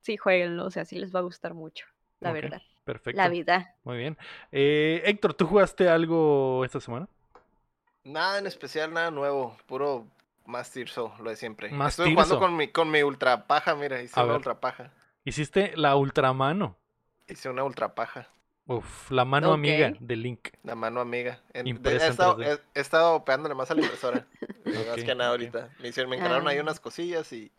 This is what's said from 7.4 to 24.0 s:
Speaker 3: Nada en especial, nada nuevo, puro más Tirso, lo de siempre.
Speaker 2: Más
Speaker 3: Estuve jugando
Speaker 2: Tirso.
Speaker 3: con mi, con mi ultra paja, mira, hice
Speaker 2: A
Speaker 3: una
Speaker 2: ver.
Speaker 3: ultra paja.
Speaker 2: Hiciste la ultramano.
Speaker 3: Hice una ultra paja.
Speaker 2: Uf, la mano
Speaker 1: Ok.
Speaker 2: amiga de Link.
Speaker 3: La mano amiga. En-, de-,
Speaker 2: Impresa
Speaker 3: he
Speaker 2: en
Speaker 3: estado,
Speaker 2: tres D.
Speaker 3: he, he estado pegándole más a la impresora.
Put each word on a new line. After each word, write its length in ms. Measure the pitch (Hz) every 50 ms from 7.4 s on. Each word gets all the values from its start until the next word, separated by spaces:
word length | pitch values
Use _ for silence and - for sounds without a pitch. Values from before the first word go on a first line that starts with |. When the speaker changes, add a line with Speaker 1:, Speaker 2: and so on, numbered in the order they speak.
| _ _ _ _ _ _ _ _ _ _ _ _ _
Speaker 3:
Nada 360 | 131 143 156 170 185 196 202
en 80 | 196 196
especial, 440 | - - - 139 - 156 156 160
nada 200 | 165 165 165 170
nuevo, 440 | 160 143 139 143 139 135 131 117 110 - _ _
puro 400 | 131 131 143 147 139 123 113 104 _ _ _ _ _ _ _
más 260 | - 120 123 120 -
Tirso, 420 | - 135 120 117 - - 120 110 - -
lo 80 | 110 113
de 60 | 107
siempre. 340 | - - 117 110 - - -
Speaker 2:
Más 200 | 143 143 143 143 -
Speaker 3:
Estuve 140 | - 170 156 156
jugando 200 | 165 156 160 165
Speaker 2:
Tirso. 40 | 127
Speaker 3:
con 160 | 190 180 170 165
mi, 100 | 151 -
con 200 | _ - 165 156
mi 140 | 156 151 143
ultra 420 | 143 139 135 135 127 123 113 -
paja, 300 | _ 143 151 - 185 160
mira, 260 | 147 143 143 131 123
hice 180 | 123 120 - 131
Speaker 2:
A 40 | 120
Speaker 3:
una 80 | 120 117
Speaker 2:
ver. 40 | 127
Speaker 3:
ultra 200 | 131 127 117 -
paja. 320 | - 127 - - 120 131 _ _ _ _ _ _ _
Speaker 2:
Hiciste 500 | 139 110 147 151 - - 190 196 196 -
la 200 | 160 151 143 139
ultramano. 800 | 143 139 139 - - 135 131 131 131 135 139 160 202 202 120 92 _ _ _ _ _ _ _ _ _ _ _
Speaker 3:
Hice 200 | - - - 131
una 140 | 123 127 135
ultra 300 | 139 120 - - - -
paja. 340 | - 113 - - 135 123 _ _ _ _ _ _ _ _ -
Speaker 2:
Uf, 420 | 127 113 104 - - - - -
la 120 | 135 131 123
mano 240 | 127 135 143 156 170
Speaker 1:
Ok. 20 | 160
Speaker 2:
amiga 400 | 151 147 147 156 151 151 127 101 -
de 180 | 120 117 123 113
Link. 320 | 113 127 120 - _ - _ _ _
Speaker 3:
La 120 | - 120
mano 240 | 113 113 113 113 123
amiga. 400 | 123 120 120 123 123 123 123 - _ _ -
En-, 100 | 131 123
de-, 60 | 127
Speaker 2:
Impresa 340 | 123 120 127 135 123 127 160
Speaker 3:
he 40 | 160
Speaker 2:
en 40 |
Speaker 3:
estado, 240 | 123 - 180 180 180
Speaker 2:
tres 140 | - 135 147
D. 40 | 147 143 _ _ _
Speaker 3:
he, 40 | 143
he 20 |
estado 420 | 139 - - 160 165 170 165 151 -
pegándole 320 | - 131 135 151 156 143
más 160 | 131 131 -
a 40 | 165
la 60 | 151
impresora. 460 | 156 - 123 -